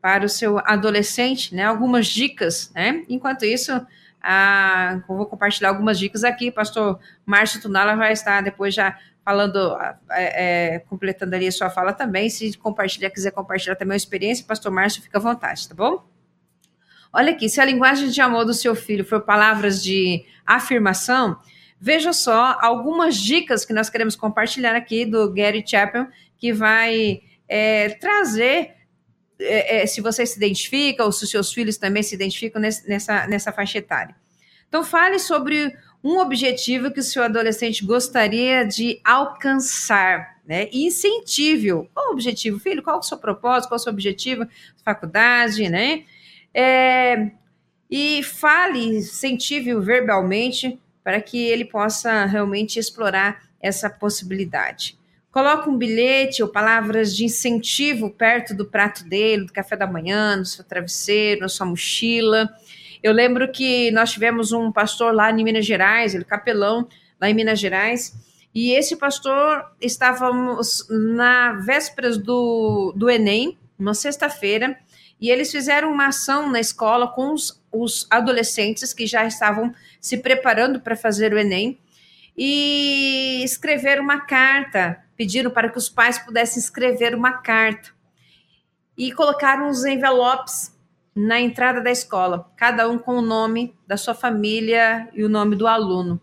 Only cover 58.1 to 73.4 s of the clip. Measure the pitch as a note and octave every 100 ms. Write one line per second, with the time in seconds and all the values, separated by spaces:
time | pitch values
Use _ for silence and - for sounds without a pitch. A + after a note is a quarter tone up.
58.1 | - A3+ A#3+ A#3+ G3 G#3 A3 G#3 G3+ F3
59.1 | F#3+ A3 G#3+ F#3 - - G#3 G3 F3 D#3+
60.1 | G#3 G#3+ G3+ F#3 - F#3 F#3 F3 - -
61.1 | G#3 G#3+ G#3 F#3 - F#3 F3 - - A3+
62.1 | A#3 A3+ A3 A3 - _ - - - G#3+
63.1 | A3 B3 B3 C4 C4 C4 B3 A#3+ A3 A3+
64.1 | G#3 A3+ A#3 G#3+ A#3 A3+ G#3+ G#3+ - A#3
65.1 | A3 G#3+ A3+ A3+ A3 G#3 G#3 F#3+ A3 A3+
66.1 | F#3+ F3 G#3 B3 G#3+ G3+ A3+ A#3+ _ _
67.1 | _ G3 G#3+ A3 G#3+ G3 F#3+ G#3 A#3+ -
68.1 | - - _ _ A3 A#3+ B3+ D4 D#4+ C#4
69.1 | C#4 C4+ C4+ D4 D4 - _ A#3+ A#3 B3+
70.1 | B3 B3+ B3 B3+ B3 A3+ - - A3 A3
71.1 | A#3 B3 B3 A#3+ G#3 G3 C#4 D#4 - B3
72.1 | A3+ G3+ B3 A#3+ A#3 A3 G#3 F#3+ F#3+ A#3
73.1 | A#3+ G#3 G#3